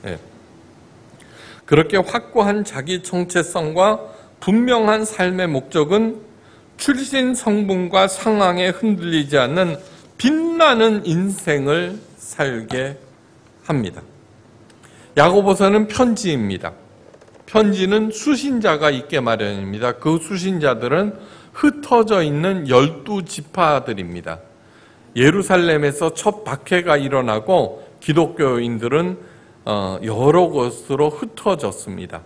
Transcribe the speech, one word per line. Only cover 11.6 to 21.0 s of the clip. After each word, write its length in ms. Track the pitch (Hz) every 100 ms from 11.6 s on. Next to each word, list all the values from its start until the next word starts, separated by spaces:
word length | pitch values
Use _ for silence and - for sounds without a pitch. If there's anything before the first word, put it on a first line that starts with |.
| 135 160 180 208 - -
살게 800 | - - 143 117 110 127 135 - - _ _ _ _ _
합니다. 360 | - 147 98 82 - - _ _ _ _ - _ - - - 143
야고보서는 720 | 160 196 196 190 196 208 214
편지입니다. 840 | - 247 208 185 139 101 92 82 - - - - - - - -
편지는 640 | 214 208 190 185 208 220
수신자가 800 | 214 294 254 285 247 208 151 151
있게 300 | 135 - 151
마련입니다. 720 | 123 110 104 101 98 104 123
그 260 | 120 156 160
수신자들은 960 | 160 196 190 180 143 117 120 156